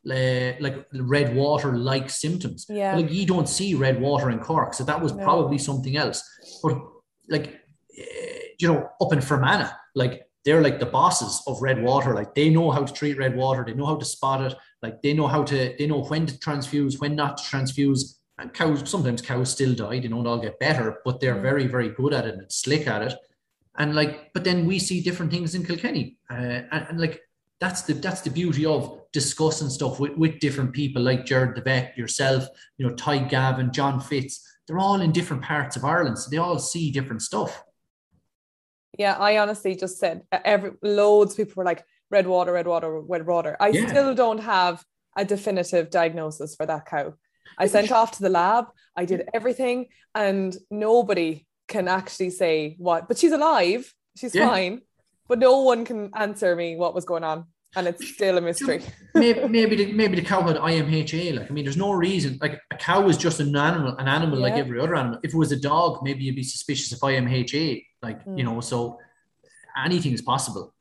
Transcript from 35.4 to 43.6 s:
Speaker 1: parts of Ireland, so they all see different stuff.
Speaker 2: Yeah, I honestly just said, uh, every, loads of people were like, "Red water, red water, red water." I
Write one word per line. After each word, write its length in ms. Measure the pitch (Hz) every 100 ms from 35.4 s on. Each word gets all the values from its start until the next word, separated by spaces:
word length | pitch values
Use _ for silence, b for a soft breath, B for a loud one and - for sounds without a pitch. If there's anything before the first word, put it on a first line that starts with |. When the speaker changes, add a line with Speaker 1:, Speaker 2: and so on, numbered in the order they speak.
Speaker 1:
parts 320 | - 151 135 127
of 80 |
Ireland, 340 | 135 170 151 107
so 100 | -
they 80 | 151
all 220 | 175 170
see 320 | - 170 156
different 300 | 135 135 110
stuff. 400 | - - - - - _ _ _ _ _ _ _ _ _ _ _ _ -
Speaker 2:
Yeah, 180 | 202 -
I 200 | 202 214
honestly 380 | 208 208 196 185
just 240 | 190 185
said, 240 | 180 170 -
uh, 80 | 180
every, 280 | 208 208 190 -
loads 500 | 208 208 208 208 202
of 40 | 208
people 160 | 208 185
were 60 |
like, 200 | 180 165 _ _ _
"Red 160 | 202 185
water, 240 | 180 180
red 140 | 175 170
water, 320 | 170 160 156
red 240 | 156 175 160
water." 280 | 170 156
I 100 | -